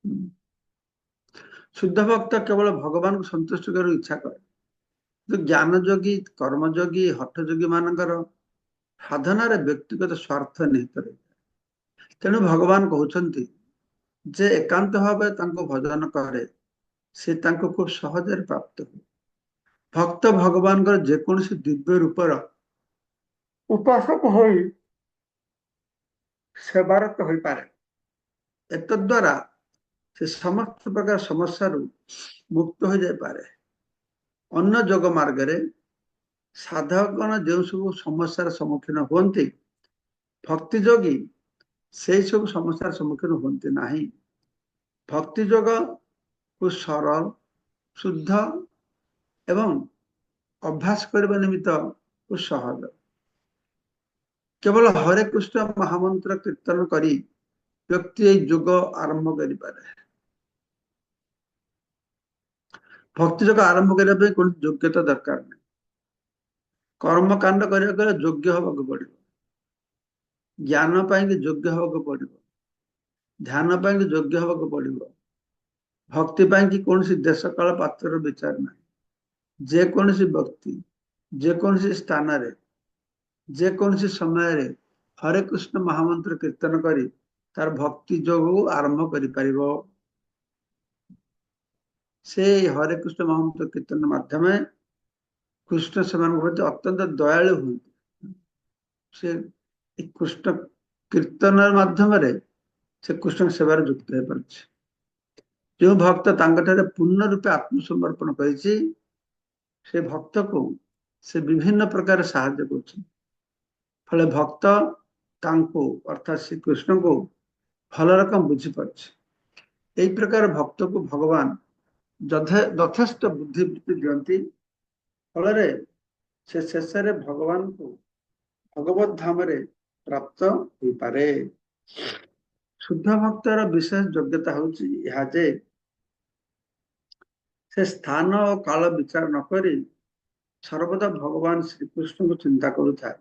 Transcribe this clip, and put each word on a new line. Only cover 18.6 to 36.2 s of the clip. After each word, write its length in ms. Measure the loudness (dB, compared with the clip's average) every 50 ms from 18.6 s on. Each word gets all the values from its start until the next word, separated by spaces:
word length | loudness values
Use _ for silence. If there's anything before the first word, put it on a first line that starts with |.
| -8 -12 _ -18
ହୁଏ। 220 | -18 -18 _ -20 _ _ _ _ _ _ _ _ _ _ _ _ _ _ _ _ _ _ _
ଭକ୍ତ 360 | 0 0 0 0 2 4 4
ଭଗବାନଙ୍କର 640 | 6 6 4 4 4 4 4 4 4 4 4 4 4 2 4
ଯେକୌଣସି 500 | 2 0 0 2 0 0 0 0 -4 -6
ଦିବ୍ୟ 440 | -6 -4 -4 -4 -4 0 2 2 2
ରୂପର 400 | 2 2 0 0 0 0 0 -2 -4 -12 _ _ _ _ _ _ _ _ _ _ _ _ _ _ _ _ _ _ _ _ _ _ _ _
ଉପାସକ 520 | -2 2 4 4 4 4 4 0 -2 2 2 4
ହୋଇ 280 | 6 6 6 8 6 4 2 0 -6 _ _ _ _ _ _ _ _ _ _ _ _ _ _ _ _ _ _ _ _ _ _ _ _ _ _ _ _ _ _ _ _ _ _ _ _ -20
ସେବାରତ 600 | -18 -2 0 0 4 4 4 4 2 0 -4 -6 -4
ହୋଇପାରେ। 400 | -2 -2 -2 -2 -4 -6 -6 -10 _ _ _ _ _ _ _ _ _ _ _ _ _ _ _ _ _ _ _ _ _
ଏତଦ୍ୱାରା 600 | -10 -10 -4 -2 -2 -2 0 0 2 2 2 2 0 0 -6 _ _ _ _ _ _ _ _ _ _ _ _ _ _ -8
ସେ 80 | -6
ସମସ୍ତ 680 | -6 -6 -6 -4 -2 -2 -2 -2 -4 -10 _ _ -6 -4
ପ୍ରକାର 240 | -4 -2 0 -2 -2
ସମସ୍ୟାରୁ 640 | -2 -4 -4 -2 -2 -4 -4 -2 -2 -2 -2 -4 -6 -8 _ _ _ _ -20 -20 -20 -20 -20 _ _ _
ମୁକ୍ତ 300 | -2 0 0 -2 -4 _ -2
ହୋଇଯାଇପାରେ। 580 | 0 2 2 0 0 -4 -6 -8 -10 -12 -12 -16 -20 _ _ _ _ _ _ _ _ _ _ _ _ _ _ _ _ _ _ _ _
ଅନ୍ୟ 300 | -4 0 2 4 4 2 2
ଯୋଗ 280 | 2 2 2 2 2 2
ମାର୍ଗରେ 440 | 2 0 0 0 -2 -2 -2 -2 -4 -4 -8 _ _ _ _ _ _ _ _ _ _